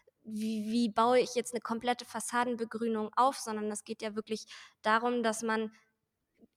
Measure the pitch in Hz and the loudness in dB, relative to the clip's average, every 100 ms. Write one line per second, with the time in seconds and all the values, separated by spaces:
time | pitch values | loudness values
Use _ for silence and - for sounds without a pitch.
0 | _ _ - 214 220 220 214 233 240 214 | _ _ -10 -6 -4 -2 0 2 2 4
1 | 226 254 247 - 220 240 - 233 247 247 | 6 6 4 0 -4 -4 -4 -2 0 -2
2 | 240 226 - 240 247 233 226 220 233 220 | -4 -8 -4 0 0 -2 -4 -2 -2 0
3 | 214 - 254 277 - 214 214 214 - 220 | 0 4 4 2 -4 -4 -4 -4 -8 -8
4 | 220 208 - 214 - - - _ 214 220 | -6 -6 -6 -6 -8 -18 -20 _ 2 2
5 | 240 247 226 214 233 220 220 - _ _ | 2 2 2 0 0 0 -2 -6 _ _
6 | _ _ _ _ _ | _ _ _ _ _